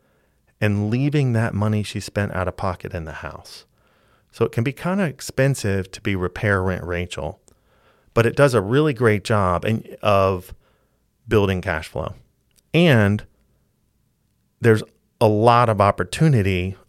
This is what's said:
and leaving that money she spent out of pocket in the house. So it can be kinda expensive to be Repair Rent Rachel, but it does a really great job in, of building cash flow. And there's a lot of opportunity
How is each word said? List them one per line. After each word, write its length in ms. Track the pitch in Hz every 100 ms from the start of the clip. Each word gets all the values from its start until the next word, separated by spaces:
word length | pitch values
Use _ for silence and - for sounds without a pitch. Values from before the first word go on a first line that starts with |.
| _ _ _ _ _ -
and 280 | 107 101 104
leaving 440 | 123 143 147 131
that 200 | 113 113
money 300 | 98 107 107
she 160 | 101 104
spent 340 | - - 101
out 140 | 92 90
of 80 | -
pocket 380 | 98 87 -
in 120 | 87 80
the 60 |
house. 520 | 71 73 - - - - _ _ _ _ _ _
So 140 | - 117
it 60 |
can 120 | -
be 100 | 123
kinda 320 | - 175 196 175
expensive 840 | - - - 135 135 104 98 90
to 100 | -
be 140 | 104 95
Repair 460 | 90 - 107 98
Rent 220 | 92 87
Rachel, 580 | 85 87 87 - 76 - _ _ _ _ _ _ _
but 120 | - 117
it 100 | -
does 180 | 139
a 80 | 117
really 320 | 95 131 156
great 300 | 113 120 107
job 420 | - 107 92 87 107
in, 320 | 110 - -
of 520 | 107 98 95 92 - - _ _ _ _ _ _ 113
building 340 | 110 98 92
cash 260 | 92 78 -
flow. 280 | - 80 - _ _ _ _ _
And 520 | 156 170 120 101 107 - _ _ _ _ _ _ _ _ _ _ _ _ _
there's 220 | 117 107 - _ _ -
a 80 | 110
lot 420 | 104 117 120 117
of 120 | 101
opportunity 920 | 101 - 92 - 160 127 95 92 92 -